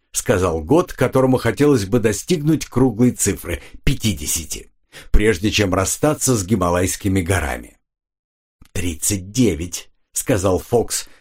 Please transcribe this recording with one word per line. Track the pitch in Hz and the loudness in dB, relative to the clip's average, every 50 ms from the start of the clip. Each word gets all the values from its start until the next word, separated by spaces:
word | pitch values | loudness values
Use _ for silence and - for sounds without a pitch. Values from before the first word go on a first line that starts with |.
| _ _ - | _ _ -10
сказал | - - - 113 90 92 87 80 80 76 | -6 -2 0 0 2 2 0 -2 -2 0
Гот, | 76 135 170 175 - - | 2 2 2 2 0 -2
которому | - 131 120 - 131 131 127 127 | -2 -2 0 2 2 2 4 2
хотелось | 117 - 117 104 - 143 147 143 117 101 | 2 0 -2 0 2 4 4 4 2 2
бы | 95 113 123 | 0 0 0
достигнуть | 104 113 101 - - - 180 156 147 156 160 - - | 2 0 -2 -2 -2 -2 -2 0 2 0 0 0 -2
круглой | - - 120 131 131 104 104 123 123 | -4 0 2 2 2 2 2 2 2
цифры — | - - - 101 90 - - 87 82 - - - - - - | 2 0 -2 -4 -4 -4 -6 -8 -8 -8 -10 -16 -20 -2 0
пятидесяти, | - 139 - - 110 85 69 - - - 82 76 - - - - - _ _ _ _ - - - - | 0 0 0 0 -2 -2 -2 -4 -6 -6 -6 -6 -8 -12 -14 -14 -18 _ _ _ _ -20 -20 0 4
прежде | - - 107 110 107 82 101 104 | 4 6 6 4 2 2 0 0
чем | 98 - 104 92 90 | 2 2 2 2 2
расстаться | 95 95 - - - - 151 147 123 - 135 123 | 0 0 -2 -2 0 0 0 0 0 0 0 0
с | 104 90 | 0 0
Гималайскими | 90 113 95 90 87 87 90 95 90 - - - 98 95 98 82 | -2 0 0 2 0 0 0 0 -2 -4 -4 -2 -2 0 0 0
горами. | 85 98 90 76 69 60 60 60 - _ _ _ _ _ _ _ _ _ _ _ _ _ _ _ _ _ _ - - _ | 0 -2 -2 -2 -4 -6 -8 -10 -16 _ _ _ _ _ _ _ _ _ _ _ _ _ _ _ _ _ _ -20 -10 _
«Тридцать | 107 87 87 80 - - - 104 95 90 101 | -6 -4 -4 -6 -4 -4 -4 -4 -4 -6 -6
девять», | 104 123 123 101 82 73 87 85 - - - - _ _ _ _ _ | 0 2 2 2 2 -2 -6 -8 -10 -12 -14 -18 _ _ _ _ _
сказал | - - - 127 95 90 98 92 87 | -8 -2 -2 -2 0 2 0 0 0
Фокс, | - - 123 113 101 - - - - - - _ | -2 0 0 0 0 0 -4 -8 -8 -10 -18 _